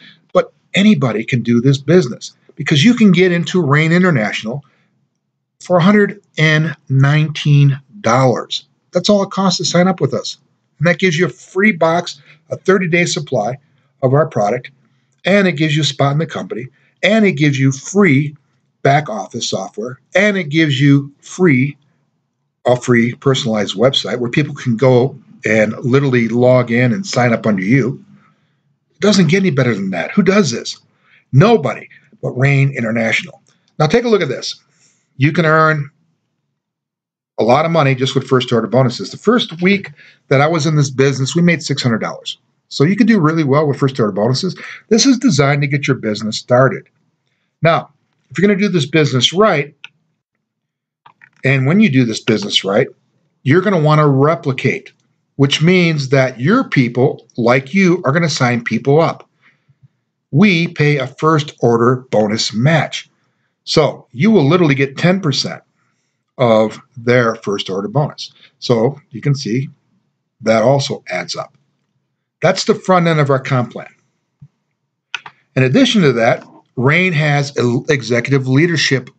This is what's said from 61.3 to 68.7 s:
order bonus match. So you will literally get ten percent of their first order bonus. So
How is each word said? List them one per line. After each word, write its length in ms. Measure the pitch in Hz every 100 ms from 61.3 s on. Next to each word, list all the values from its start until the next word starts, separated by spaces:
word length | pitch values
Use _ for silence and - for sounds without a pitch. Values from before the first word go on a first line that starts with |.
| 160 147 -
order 380 | 120 117 117 127 -
bonus 420 | 107 107 107 -
match. 560 | 104 139 160 - - - _ _ _ _ _
So 440 | - - 135 - -
you 200 | 117 196
will 160 | 208 139
literally 280 | 175 160 135
get 220 | 139 135
ten 240 | 170 190
percent 400 | 170 - 92 76 - _ _ _ _ _ _ -
of 420 | 120 110 110 - - -
their 380 | 117 123 113 110
first 340 | - 101 -
order 180 | 95 104
bonus. 440 | 123 147 - - _ _ _
So 400 | -